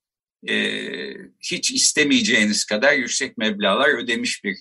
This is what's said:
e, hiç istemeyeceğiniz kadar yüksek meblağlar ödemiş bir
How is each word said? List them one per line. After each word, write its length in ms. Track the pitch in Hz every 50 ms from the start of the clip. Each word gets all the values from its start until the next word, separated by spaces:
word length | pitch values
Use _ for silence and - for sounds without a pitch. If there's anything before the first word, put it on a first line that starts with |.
| _ _ _ _ _ _ _ _ - 120
e, 60 | 110 107 104 - 107 104 107 110 113 - - - - - - - _ _
hiç 300 | - - - - - -
istemeyeceğiniz 920 | - - - - - 151 147 143 135 123 110 98 120 113 107 104 104 - -
kadar 280 | - 107 107 123 139 147
yüksek 440 | 135 117 117 - - 135 120 -
meblağlar 520 | - 110 110 104 101 104 98 98 120 135 147
ödemiş 540 | 139 117 - 123 120 117 123 123 - - -
bir 120 | 101 95 -